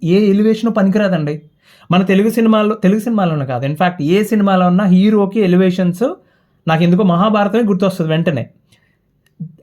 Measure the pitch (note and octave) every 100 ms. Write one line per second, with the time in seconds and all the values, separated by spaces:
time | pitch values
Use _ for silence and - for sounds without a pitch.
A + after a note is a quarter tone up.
0 | E3 F#3+ G#3+ G3 A3 A3 A3+ G#3+ G3 G#3
1 | G3+ F3 D3 D3+ - _ _ _ - F3
2 | F#3 F#3+ A3 A3+ A3+ G#3+ G#3 G#3+ F#3 G#3+
3 | B3 A3 F3+ D#3 C3+ B2 C3+ D3+ F3+ F3
4 | D3 G3 G#3 G#3+ G3 F#3 F3+ F3+ G3+ F3+
5 | G#3 G#3+ G3 A3+ F#3+ F3 F#3+ F3+ F3+ F3+
6 | C4 F#4 _ _ _ _ - D#3+ F3 F3+
7 | G3+ E3+ G#3+ G#3 G3 A3 A3 F#3+ G3 F#3
8 | D#3+ D#3+ F3 C3+ A2+ _ _ _ _ _
9 | _ _ _ - D#3 -